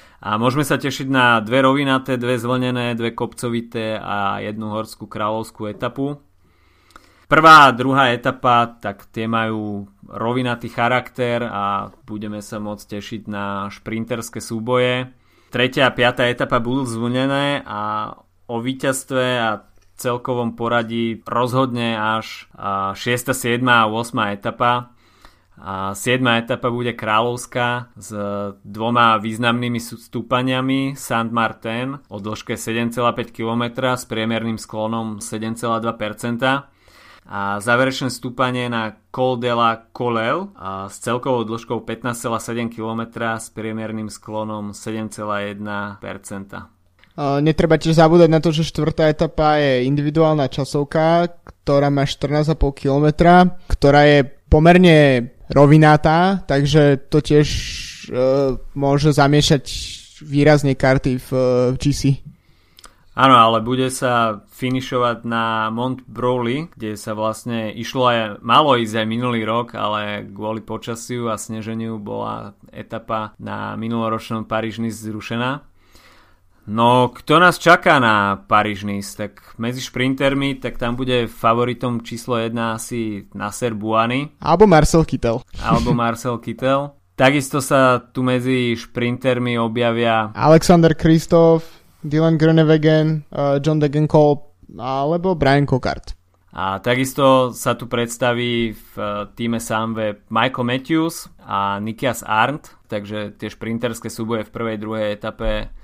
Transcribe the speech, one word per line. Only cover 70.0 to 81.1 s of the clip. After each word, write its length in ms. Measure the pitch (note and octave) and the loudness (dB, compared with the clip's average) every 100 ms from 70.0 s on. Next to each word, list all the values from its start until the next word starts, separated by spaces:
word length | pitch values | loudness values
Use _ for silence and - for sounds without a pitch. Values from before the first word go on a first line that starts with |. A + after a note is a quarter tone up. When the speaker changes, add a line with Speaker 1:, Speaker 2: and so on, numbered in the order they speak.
| G#2 G#2 G#2 | -6 -8 -10
Speaker 1:
kvôli 320 | G2 G#2+ A2 | -10 -8 -8
počasiu 640 | - A2 - A#2 - B2 A#2 | -8 -10 -10 -10 -8 -6 -4
a 80 | G#2 | -6
sneženiu 640 | - A2 G#2+ A2+ A2+ A2 | -8 -10 -8 -8 -8 -8
bola 560 | G#2 A2 A2 A2 G#2+ - - | -8 -8 -8 -8 -12 -18 -20
etapa 640 | - G#2+ A2+ A2+ A2 G#2+ - | -18 -12 -12 -6 -6 -6 -12
na 400 | A2 G#2 G#2 G#2 | -12 -10 -10 -8
minuloročnom 720 | A2+ A2+ A2+ A2 - A2+ A2 | -6 -4 -4 -4 -6 -8 -4
Paríž-Nice 640 | A2 A2+ G#2 A2+ G2+ G#2+ | -4 -4 -6 -8 -8 -10
zrušená. 560 | G#2+ - A#2 B2 D3 - _ _ _ _ _ _ _ _ _ - | -10 -8 -6 -6 -6 -12 _ _ _ _ _ _ _ _ _ -8
No, 380 | G#2+ A#2 B2+ B2 | 0 4 4 2
kto 300 | - - D3+ | -2 2 4
nás 180 | F3+ D#3+ | 6 4
čaká 400 | E3 F3 F#3 D3+ | 4 4 6 4
na 380 | A#2 G#2+ G2+ G2 - | 4 4 2 -2 0
Paríž-Nice? 720 | G#2+ G#2 G2 G2+ G2+ G2 - | 2 2 -2 -6 -6 -8 -10
Tak 420 | G#2 - - - | -12 -12 -20 -10
medzi 240 | A#2 B2+ | -8 -8
šprintermi, 800 | - B2+ B2+ C3+ C#3 C#3 C#3 C3+ | -8 -2 -2 0 0 0 -2 -6
tak 180 | B2 - | -8 -6
tam 160 | A#2+ A#2+ | -4 -4
bude 320 | B2+ | -2